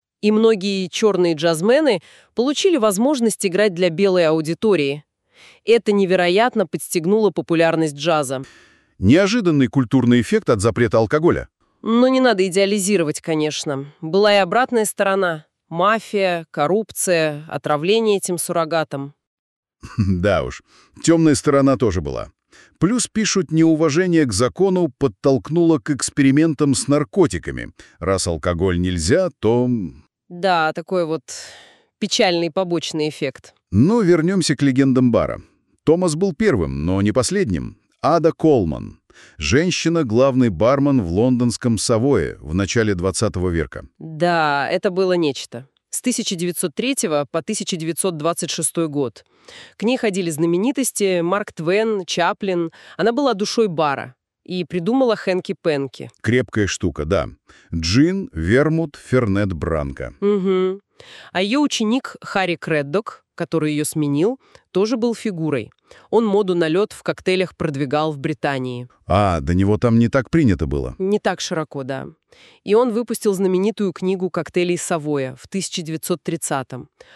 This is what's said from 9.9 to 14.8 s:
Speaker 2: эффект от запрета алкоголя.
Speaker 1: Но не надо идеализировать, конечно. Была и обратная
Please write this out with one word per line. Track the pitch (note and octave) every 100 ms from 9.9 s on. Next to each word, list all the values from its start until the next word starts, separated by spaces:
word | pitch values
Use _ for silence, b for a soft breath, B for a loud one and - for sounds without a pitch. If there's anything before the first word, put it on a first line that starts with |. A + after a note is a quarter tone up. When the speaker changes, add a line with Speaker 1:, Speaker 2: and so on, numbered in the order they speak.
| C3 B2 A#2+
Speaker 2:
эффект | A2+ G#3+ -
от | A2+
запрета | A2 G#2 A#2 A2+
алкоголя. | A2+ D3+ E3 D#2 - _ _ _
Speaker 1:
Но | G#3+ A3+ B3+
не | C4
надо | B3+ G3+ F#3+
идеализировать, | F3 G3 G#3 F#3 G3 D#3 D3+
конечно. | - D#3 D3+ - - C3+ C#3+ -
Была | D#3+ F#3+ G#3
и | G3+
обратная | F3+ A3 C4 A#3+